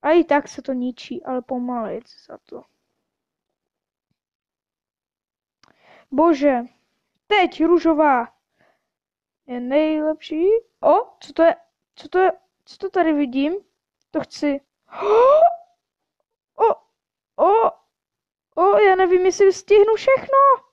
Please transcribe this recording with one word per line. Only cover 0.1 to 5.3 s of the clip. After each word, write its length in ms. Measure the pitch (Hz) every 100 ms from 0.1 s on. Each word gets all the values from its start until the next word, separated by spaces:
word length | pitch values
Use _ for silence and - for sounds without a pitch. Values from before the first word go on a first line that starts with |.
i 120 | 339
tak 240 | 330 294 285
se 140 | -
to 120 | 254
ničí, 500 | 254 247 247 - 254
ale 180 | - 254
pomalejc 840 | 240 254 247 240 214 196 240 _ _
za 100 | -
to. 260 | _ - _ _ _ _ _ _ _ _ _ _ _ _ _ _ _ _ _ _ _ _ _ _ _ _ _ _ _